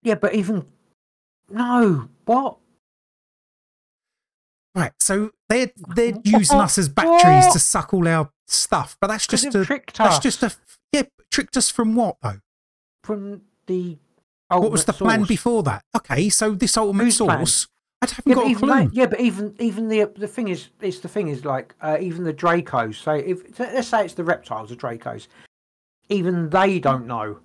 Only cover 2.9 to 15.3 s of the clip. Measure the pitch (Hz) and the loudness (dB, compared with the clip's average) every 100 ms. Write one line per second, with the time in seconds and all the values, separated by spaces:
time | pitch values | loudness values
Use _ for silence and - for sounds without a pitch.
2.9 | _ _ _ _ _ _ _ _ _ _ | _ _ _ _ _ _ _ _ _ _
3.9 | _ _ _ _ _ _ _ _ - 131 | _ _ _ _ _ _ _ _ -6 -6
4.9 | _ - 196 214 _ _ 233 247 - 175 | _ 0 0 -2 _ _ -2 -2 -6 -6
5.9 | 175 233 220 208 220 180 277 196 - 160 | 0 0 0 4 4 6 4 4 2 0
6.9 | - 330 339 359 370 370 349 - - - | 2 4 8 8 10 8 6 0 -2 -2
7.9 | 196 165 165 147 _ _ - - 185 127 | 0 2 2 -2 _ _ -4 0 -2 -4
8.9 | - 196 214 - 233 269 226 185 277 - | -4 -4 -2 -2 -2 0 0 0 -4 -6
9.9 | - 214 156 262 - 233 - _ - _ | -2 2 2 0 -2 -4 -6 _ -20 _
10.9 | 294 269 _ _ - - - - - 226 | -4 -4 _ _ -4 -2 -2 -2 0 0
11.9 | 226 214 - 117 101 _ _ _ _ _ | 0 0 -2 -8 -10 _ _ _ _ _
12.9 | _ - 214 202 202 _ _ - 185 180 | _ -8 -8 -8 -14 _ _ -6 -6 -6
13.9 | 156 _ _ _ _ _ 180 208 165 - | -10 _ _ _ _ _ 0 0 0 -2
14.9 | - 196 226 202 | -2 0 0 0